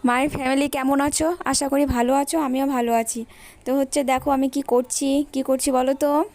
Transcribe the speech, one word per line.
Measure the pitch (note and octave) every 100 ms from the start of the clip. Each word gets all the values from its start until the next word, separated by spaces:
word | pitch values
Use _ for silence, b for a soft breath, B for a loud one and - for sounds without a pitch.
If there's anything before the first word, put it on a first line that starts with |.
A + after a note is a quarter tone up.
my | B3+ B3 C#4+
family, | C#4+ C4 C4+ C#4+
কেমন | C#4 C4 C#4
আছো? | C#4+ - D#4+ F4
আশা | - C4+ C#4
করি | C#4 C#4+
ভালো | B3 A#3+
আছো, | C4+ C#4+ E4
আমিও | C#4+ B3+ C#4
ভালো | C4 A#3+
আছি। | A#3 A3+ A#3 A#3 B B B
তো | -
হচ্ছে | C4+ C4+ D4
দেখো | C4 C4 D4
আমি | C4+ C4+
কি | C#4
করছি, | C#4 A#3+ B3+ - C#4 C#4 D4
কি | C4+
করছি | C4+ C4 C#4+
বলো | B3+ C4
তো। | C4+ D4 D4 G#4